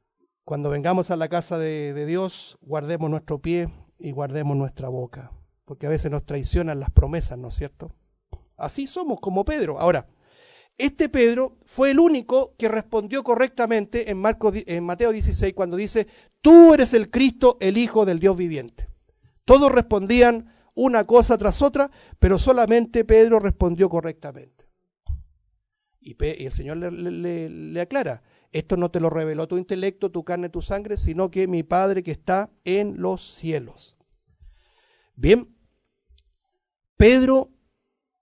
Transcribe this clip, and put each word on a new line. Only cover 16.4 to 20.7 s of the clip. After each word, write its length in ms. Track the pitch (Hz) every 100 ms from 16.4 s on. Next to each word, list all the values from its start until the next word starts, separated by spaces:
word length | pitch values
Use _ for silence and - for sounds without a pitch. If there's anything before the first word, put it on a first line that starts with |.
"Tú 320 | 302 339 339
eres 220 | 302 247 233
el 160 | 214
Cristo, 460 | 247 269 - 247 240
el 180 | 190 208
Hijo 260 | 233 220 196
del 120 | 165
Dios 180 | 190 175
viviente". 540 | 175 151 117 - - - _ _ _ _ -
Todos 260 | 269 277
respondían 840 | 262 233 208 190 240 240 226 - _ _